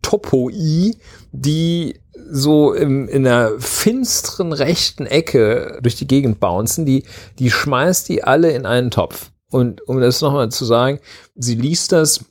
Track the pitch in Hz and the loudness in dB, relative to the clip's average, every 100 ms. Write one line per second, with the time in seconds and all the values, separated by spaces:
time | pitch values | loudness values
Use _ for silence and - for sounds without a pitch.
0 | - 208 - 135 123 208 160 156 196 226 | 0 -2 0 0 0 -4 -2 2 0 -2
1 | - - - 131 131 156 165 170 165 - | -12 -20 -18 -6 -2 0 0 -2 -4 -10
2 | _ - - 147 143 151 147 - 147 135 | _ -20 -8 -2 2 4 4 4 0 0
3 | 127 139 131 120 113 107 120 - 214 247 | 0 0 2 4 2 -2 -6 0 0 0
4 | 247 - - - 175 147 139 175 - - | -2 -4 -6 -6 -6 -2 0 0 -2 -6
5 | 117 143 160 135 107 117 - - 120 - | -2 0 2 4 4 2 -4 -2 -2 -2
6 | - 131 135 107 98 87 113 - 151 131 | 0 2 2 0 -2 -2 -2 -2 0 0
7 | - - - - 127 - 147 127 156 180 | -2 -20 -20 -2 0 0 0 0 2 0
8 | - 180 - 143 165 131 117 123 123 110 | -2 -2 2 4 4 2 -2 0 0 -2
9 | 85 - - _ _ 131 123 95 - 131 | -2 -6 -18 _ _ 0 0 -4 -6 0
10 | 123 127 151 143 117 - 120 117 127 143 | 2 2 0 0 -2 -4 0 2 2 -2
11 | - - _ - 120 117 135 165 - 175 | -10 -20 _ -8 -4 -2 -2 -2 0 2
12 | 156 - - | 2 -2 -6